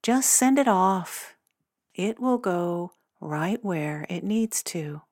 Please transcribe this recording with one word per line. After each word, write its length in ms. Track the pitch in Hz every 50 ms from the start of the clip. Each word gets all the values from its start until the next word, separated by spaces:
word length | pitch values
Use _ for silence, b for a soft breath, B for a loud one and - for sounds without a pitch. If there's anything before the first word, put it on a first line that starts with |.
Just 300 | - - 240 262 262 -
send 260 | - - 254 254 269 277
it 100 | 277 247
off. 680 | 202 185 185 190 190 185 170 - - - - - - _ _ _ _ _ _ _ _ _ _ _ _
It 240 | - 185 208 226 -
will 200 | 247 254 247 240
go 540 | 247 196 180 175 175 175 175 175 175 180 _ _ _ _ _ _
right 420 | - 151 151 151 160 180 214 -
where 440 | - 196 180 160 151 151 151 151 156 -
it 160 | 180 175 -
needs 380 | 196 214 226 226 220 - -
to. 400 | - - - 175 151 147 147 151 _ _